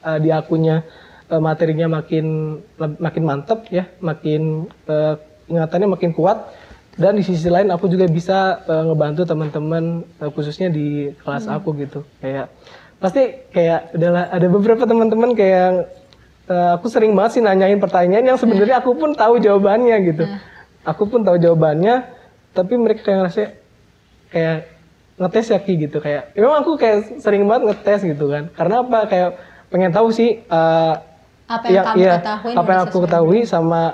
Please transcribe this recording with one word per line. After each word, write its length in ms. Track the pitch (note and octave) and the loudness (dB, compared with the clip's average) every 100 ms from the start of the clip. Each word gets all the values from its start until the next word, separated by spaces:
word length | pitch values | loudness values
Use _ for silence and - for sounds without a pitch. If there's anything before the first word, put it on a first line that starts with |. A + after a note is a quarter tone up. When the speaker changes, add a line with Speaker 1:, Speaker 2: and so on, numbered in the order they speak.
| D#3+ | -4
Speaker 1:
eh, 140 | D#3 | -2
di 80 | D#3 | 0
akunya, 560 | D#3 D#3 E3 D#3+ D#3+ D#3+ - - - _ | 0 -2 0 0 0 -4 -18 -20 -20 _
eh, 160 | E3 | -2
materinya 480 | D#3+ D#3 E3 D#3 E3 D#3+ | 0 0 -2 0 -2 -2
makin 640 | D#3 D#3+ D#3 D#3 D#3 D3+ - _ | -2 -4 -2 -4 -6 -8 -14 _
leb-, 240 | D#3+ D3+ | -8 -6
makin 220 | E3+ E3+ D#3+ | -6 -4 -4
mantep 400 | C#3 C#3+ A3 - | -4 -4 -6 -4
ya, 160 | F3+ F#3 - | -6 -6 -8
makin, 720 | F3 D3+ D#3 D3+ D#3+ D#3 E3+ - - | -8 -6 -4 -2 -2 -4 -8 -14 -4
eh, 320 | D3+ D3+ D3+ - - _ | -2 -2 -4 -10 -20 _
ingatannya 400 | E3+ D#3+ F3 G3+ F3+ | -4 -2 -2 -2 0
makin 160 | F3 | -2
kuat. 400 | E3 E3+ - - - - - _ | 0 0 0 -6 -20 -20 -20 _
Dan 240 | - F3+ G#3+ | -2 0 0
di 80 | F#3 | -2
sisi 240 | F3 E3+ | -2 0
lain 240 | F3 G3+ | 2 2
aku 160 | F3 F#3+ | 0 0
juga 160 | F#3 F#3 | 2 2
bisa, 560 | D#3+ E3 F#3+ F#3+ F3 - | 0 0 0 0 -2 -4
eh, 140 | D#3+ D#3+ | -2 0
ngebantu 400 | D#3+ D3+ D3+ F3 | 0 0 -2 -2
teman-teman, 800 | D#3 D#3 D3+ D3+ E3 E3 E3+ E3+ - | -2 -4 -6 -4 -4 -4 -6 -10 -10
eh, 80 | D3+ | -10
khususnya 400 | D3 D3 D3 F#3 | -6 -8 -4 -4
di 400 | D#3 D3 D3 C#3+ C#3 | -2 -4 -4 -6 -10
kelas 320 | - C#3 - | -10 -8 -6
Speaker 2:
Hmm. 80 | D3+ | -6
Speaker 1:
aku 160 | D#3+ D3 | -6 -6
gitu. 240 | C#3 C#3+ D3 _ | -8 -10 -16 _
Kayak 320 | C3+ C#3 B2+ _ - - - _ | -10 -8 -10 _ -20 -20 -20 _
pasti 480 | F#3+ C#4 B3+ - - | -4 0 0 -2 -8
kayak 480 | F#3+ E3 E3 - - | 0 0 0 -4 -2
adalah 320 | E3+ F3 F3 | 0 0 -2
ada 180 | F#3 F3+ | 0 2
beberapa 320 | G3 G#3 A3+ B3 | 2 2 2 2
teman-teman 480 | A#3 A3+ A3 A#3+ | 2 2 2 0
kayak, 560 | A3+ F#3+ F#3 F#3 F#3 F3 - - - _ _ - | 2 4 4 2 0 -4 -10 -20 -20 _ _ -6
eh, 240 | F3+ F3 F3 | 0 0 0
aku 160 | A3+ | 0
sering 240 | A3+ A3 G3+ | 0 2 4
banget 240 | A3 A#3+ | 2 2
sih 20 | |
nanyain 380 | A3 F#3+ F#3+ G3+ | 2 4 2 2
pertanyaan 400 | F#3+ F3+ F3+ G3 | 0 0 2 2
yang 140 | B3+ B3+ | 2 2
sebenarnya 400 | A#3 G3+ G#3 B3+ | 2 2 2 2
Speaker 2:
Hmm. 80 | B3+ | 0
Speaker 1:
aku 60 | B3 | 0
pun 160 | D#4 D4 | -2 0
tahu 240 | A3 A#3+ | 2 4
jawabannya 560 | A3 G3+ G3+ G#3+ B3 A3+ F#3 | 4 4 2 2 2 2 2
gitu. 160 | D#3 G3+ | 0 -4
Speaker 2:
Hmm. 80 | G3+ - - - _ - | -6 -16 -20 -20 _ -10
Speaker 1:
Aku 240 | D#3 G#3 | -4 -2
pun 160 | A#3+ G3 | 0 2
tahu 160 | F3 | 4
jawabannya, 640 | E3+ E3 D#3 D3+ F#3+ B3 B3+ - - _ _ | 4 4 2 2 2 0 -2 -18 -20 _ _
tapi 240 | - F#3 B3 | -4 -2 0
mereka 240 | A3+ G#3+ - | 0 -2 0
kayak 80 | G3 F#3 | 0 0
ngerasa, 380 | F3 G#3 - _ _ _ _ _ _ _ | -2 -6 -8 _ _ _ _ _ _ _
kayak 240 | F3 D#3+ D#3+ D#3+ - _ _ _ _ | -2 -2 -2 -8 -20 _ _ _ _
ngetes 320 | F3+ G#3 A3+ | -2 -2 0
ya, 60 | G3+ | -2
Ki, 120 | - F3+ | 0 -2
gitu. 240 | D3+ D3+ | -2 -4
Kayak, 320 | D3 D3 - | -4 -6 -6
memang 320 | - A3+ D4+ D4 | 0 2 2 0
aku 80 | |
kayak 480 | D4+ A#3 G#3 G#3+ C#4 | 0 2 2 -2 -6
sering 240 | A3 G3+ G3+ | -2 2 2
banget 240 | A#3 A3 | 2 0
ngetes 320 | G#3 - G3+ | -2 0 0
gitu 240 | G3 C#3+ C#3+ | 0 -2 -2
kan. 160 | D3 D#3 - | -4 -8 -4
Karena 240 | E3+ A3+ | -2 0
apa? 240 | B3 A#3 G#3+ | 0 0 0
Kayak 240 | F#3+ F3+ F3 - - _ | 0 0 -4 -20 -20 _
pengen 240 | F3 F#3 | 0 0
tahu 160 | F3 A3+ | 2 2
sih, 320 | A3 A#3 A3 | 2 0 0
eh, 520 | - E3+ D#3+ D#3+ D#3+ D#3+ - _ _ _ | -2 0 2 2 2 -2 -8 _ _ _
Speaker 2:
Apa 260 | _ A#3 A#3 | _ -8 0
yang 60 | F#3+ | 2
Speaker 1:
ya, 60 | F#3 | 2
Speaker 2:
kamu 120 | - | 2
Speaker 1:
iya, 120 | F#3 F3 | 4 2
Speaker 2:
ketahui 340 | F3+ G#3+ A#3 A#3+ | 0 -6 -4 -2
Speaker 1:
apa 0 | |
yang 80 | F3 | 0
Speaker 2:
udah 140 | F#3 | 0
Speaker 1:
aku 80 | F3+ | 0
Speaker 2:
sesuai 160 | F#3 F3 | -2 0
Speaker 1:
ketahui 340 | E3+ E3 G3+ A#3+ | 2 2 2 2
Speaker 2:
dengan 60 | |
Speaker 1:
sama 280 | F3+ E3 E3 E3 | -2 0 0 -2